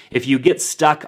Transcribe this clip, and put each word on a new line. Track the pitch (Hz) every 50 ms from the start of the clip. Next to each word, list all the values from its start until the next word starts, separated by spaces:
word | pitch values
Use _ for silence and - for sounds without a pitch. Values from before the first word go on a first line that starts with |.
| - _
If | - 123 123
you | 131 135 127
get | 127 180 175 -
stuck | - - - - 160 151 151 156 -